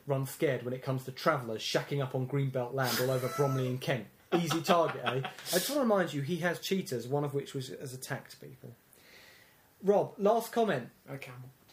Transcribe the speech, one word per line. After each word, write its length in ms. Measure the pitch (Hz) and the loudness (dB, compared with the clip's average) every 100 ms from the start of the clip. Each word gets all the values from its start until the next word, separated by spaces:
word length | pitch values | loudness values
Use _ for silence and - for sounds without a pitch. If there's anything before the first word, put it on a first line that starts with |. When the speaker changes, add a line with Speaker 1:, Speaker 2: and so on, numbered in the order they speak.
| - | -2
Speaker 1:
runs 220 | 135 131 | -2 -2
scared 340 | - 156 123 | 0 0 0
when 100 | 120 | -2
it 100 | 131 | -6
comes 200 | - 131 131 | -2 -4 -4
to 60 | |
travellers 500 | 135 170 147 117 110 | 0 2 2 0 -6
shacking 400 | - 151 139 143 | -2 -2 0 -2
up 120 | 131 135 | -2 -2
on 120 | 127 | -2
Greenbelt 460 | 143 135 131 120 | 0 0 0 -2
land 240 | 135 123 117 | 0 0 2
all 80 | 127 | 2
over 180 | 131 123 131 | 0 0 2
Bromley 320 | 139 135 127 | 2 2 0
and 140 | 127 | -2
Kent. 240 | - 127 104 _ - | -2 -2 -4 _ -2
Easy 280 | 175 165 165 | 0 2 0
target, 400 | 151 175 151 131 | 4 6 6 2
eh?" 180 | - 131 | -2 -2
I 300 | 131 - - | -4 -8 0
just 180 | 180 - | 2 2
want 80 | 285 | 2
to 60 | |
remind 300 | 240 202 165 | 4 4 2
you, 80 | 143 | 0
he 160 | 139 175 | -2 0
has 220 | 170 160 | 0 -2
cheetahs, 480 | - 196 - 123 117 | 0 -2 0 -4 0
one 160 | 143 | 0
of 100 | 147 | 0
which 200 | 139 135 139 | -2 -4 -8
was, 140 | 123 | -8
has 240 | - 139 | -10 -10
attacked 460 | 131 - 127 - - | -10 -8 -8 -8 -18
people. 360 | 147 131 127 120 _ - - - - - - _ _ _ | -18 -16 -18 -18 _ -20 -20 -20 -20 -20 -20 _ _ _
Rob, 300 | 190 202 139 - | 2 4 4 2
last 340 | 196 233 226 | 4 4 2
comment. 360 | 240 214 143 113 - - | 2 2 2 -4 -16 -14
Speaker 2:
A 80 | 139 | -12
camel. 320 | 135 127 - - _ | -12 -14 -16 -20 _